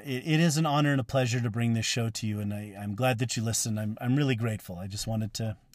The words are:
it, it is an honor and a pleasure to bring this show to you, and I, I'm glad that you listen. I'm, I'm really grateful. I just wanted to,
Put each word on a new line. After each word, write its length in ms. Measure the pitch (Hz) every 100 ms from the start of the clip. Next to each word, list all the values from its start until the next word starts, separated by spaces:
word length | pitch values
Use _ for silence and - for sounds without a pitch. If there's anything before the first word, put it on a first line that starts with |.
| 139
it, 180 | 127 -
it 140 | 156
is 180 | 170 147
an 80 | 160
honor 240 | 143 147
and 100 | 139
a 20 |
pleasure 380 | 120 139 123 123
to 80 | 117
bring 240 | 107 120
this 120 | 113 110
show 240 | - 113
to 160 | 110 107
you, 120 | 104
and 140 | 104
I, 220 | 104 104 98
I'm 140 | 104
glad 240 | 101 131 117
that 160 | 123 -
you 80 |
listen. 360 | 110 107 117 107
I'm, 180 | 107 110
I'm 160 | 123 135
really 200 | 143 117
grateful. 420 | 117 107 - 87
I 80 | 95
just 220 | 101 -
wanted 260 | 110 107 -
to, 220 | 113 107 _